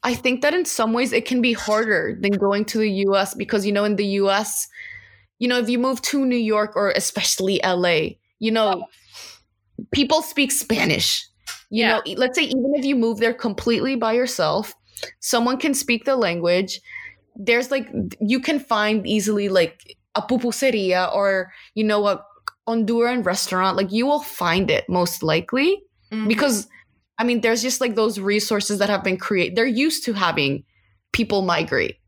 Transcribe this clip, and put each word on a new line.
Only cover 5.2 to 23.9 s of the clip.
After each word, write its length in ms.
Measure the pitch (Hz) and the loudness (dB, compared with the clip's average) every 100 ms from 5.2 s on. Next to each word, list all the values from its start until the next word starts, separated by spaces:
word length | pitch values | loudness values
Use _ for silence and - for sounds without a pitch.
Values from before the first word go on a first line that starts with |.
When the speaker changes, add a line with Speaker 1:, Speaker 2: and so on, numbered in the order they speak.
| _ _ | _ _
Speaker 1:
you 100 | 240 | 0
know, 120 | 247 | 0
if 100 | 226 | 0
you 80 | 240 | 0
move 240 | 262 254 - | 0 -2 -2
to 160 | 285 262 | 0 2
New 100 | 247 | 2
York 400 | 220 214 214 202 | 2 0 0 0
or 140 | 202 - | 0 0
especially 680 | - - - - 190 196 | -2 -2 -2 0 0 0
L 240 | 185 180 180 | 2 2 2
A, 320 | 165 160 - _ _ | 2 0 -8 _ _
you 100 | 220 | 0
know, 320 | 220 214 180 | 2 2 0
Speaker 2:
Oh. 1040 | - _ _ - - - _ _ _ - - | -6 _ _ -20 -20 -20 _ _ _ -16 -4
Speaker 1:
people 320 | - 277 320 | 0 2 2
speak 280 | 311 - 269 | 0 -2 0
Spanish. 720 | - - 226 - 151 - - - _ - - _ | 0 -2 0 2 2 0 -2 -6 _ -16 -16 _
You 140 | 214 | 0
Speaker 2:
Yeah. 60 | 226 | 2
Speaker 1:
know, 120 | - - | 2 -2
e-, 100 | 196 | -2
let's 200 | 254 254 | 0 0
say 100 | 294 | 0
even 280 | 262 269 | 0 0
if 100 | 294 | 0
you 120 | 269 277 | 0 2
move 240 | 226 208 | 0 2
there 140 | 226 | 0
completely 600 | 233 233 196 - 233 262 269 | 0 -4 -2 0 0 0 0
by 180 | 226 | 0
yourself, 600 | 233 254 - 156 175 214 - _ - - - | 0 0 0 0 0 -4 -12 _ -14 -14 -10
someone 380 | - 240 240 254 | -2 0 2 0
can 180 | 311 277 | 0 -2
speak 300 | - 233 - | 0 0 2
the 100 | 262 | 2
language. 680 | 202 170 170 180 190 - - - - - _ - | 2 0 2 2 0 -6 -14 -18 -18 -20 _ -8
There's, 340 | 202 233 254 | 0 0 2
like, 180 | 277 - - - - | -4 -4 -6 -6 -4
you 200 | 208 254 | 0 0
can 200 | 269 294 | 0 -2
find 460 | - 220 214 220 190 | 0 0 2 0 0
easily, 440 | 214 196 208 202 | 0 0 0 2
like, 480 | 190 170 - - - _ - | 2 2 -2 -20 -20 _ -6
a 80 | |
pupuseria 920 | 208 254 240 - 269 226 185 180 185 | -2 0 0 0 0 2 0 0 0
or, 400 | 196 202 190 185 - - - | 0 0 0 -4 -12 -12 -2
you 80 | |
know, 240 | 214 208 202 | 0 2 2
a 180 | 185 - - - _ - | 0 -6 -16 -16 _ -4
Honduran 560 | 226 214 233 240 247 | 0 2 2 2 2
restaurant. 540 | 185 196 - 185 190 185 | 0 -2 -2 0 2 2
Like, 140 | 190 | 0